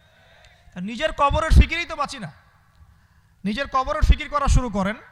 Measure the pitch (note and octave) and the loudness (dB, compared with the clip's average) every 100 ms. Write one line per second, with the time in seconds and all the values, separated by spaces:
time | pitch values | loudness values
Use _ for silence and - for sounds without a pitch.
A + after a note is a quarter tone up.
0 | _ _ _ _ - _ - F#3 F#3+ A#3+ | _ _ _ _ -20 _ -20 -12 -10 -6
1 | D#4 D#4+ C#4+ D4 D#4+ D#4+ - E4 E4+ D#4 | -6 0 0 0 4 6 6 2 -6 -6
2 | C#4 C4+ G3+ - _ _ _ _ - _ | -8 -8 -14 -16 _ _ _ _ -20 _
3 | _ _ _ _ F#3+ G#3+ C#4 C4 C4 D4+ | _ _ _ _ -8 -6 -4 -4 -4 0
4 | - - D4 D4 C#4 - B3 G3+ F#3+ A#3 | 2 2 2 -2 2 2 0 -4 -4 -6
5 | - | -14